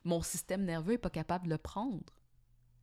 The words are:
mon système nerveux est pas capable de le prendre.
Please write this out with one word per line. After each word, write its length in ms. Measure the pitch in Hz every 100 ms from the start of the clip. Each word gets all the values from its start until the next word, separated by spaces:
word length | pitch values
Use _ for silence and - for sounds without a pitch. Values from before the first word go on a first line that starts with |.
mon 180 | 170 170
système 440 | - - - 185 190
nerveux 280 | 165 160
est 40 | 240
pas 120 | 180
capable 360 | 165 156 175 175
de 60 |
le 60 | 156
prendre. 460 | - 196 254 196 - - - - _ - - -